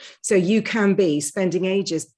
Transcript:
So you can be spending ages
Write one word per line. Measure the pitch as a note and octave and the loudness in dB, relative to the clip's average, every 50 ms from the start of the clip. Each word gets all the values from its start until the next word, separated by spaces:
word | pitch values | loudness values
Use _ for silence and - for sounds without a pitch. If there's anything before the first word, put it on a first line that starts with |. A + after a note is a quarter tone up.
| - - - _ | -20 -20 -20 _
So | - - G#3+ | -4 0 2
you | F#3 E3+ F#3 A3 G#3+ | 2 2 2 2 0
can | - - - A3+ G3+ G3 F#3+ | 0 -2 -2 0 2 2 2
be | G3+ F#3+ E3 D3 D3 | 2 2 2 0 -2
spending | - - - G3+ F#3 F3 D#3+ F3+ F#3 | -4 -4 -4 -2 -2 -2 0 -2 -2
ages | F#3 F#3+ G3 F#3 - E3 D#3 - - _ | 0 -2 -2 -2 -2 -6 -6 -6 -10 _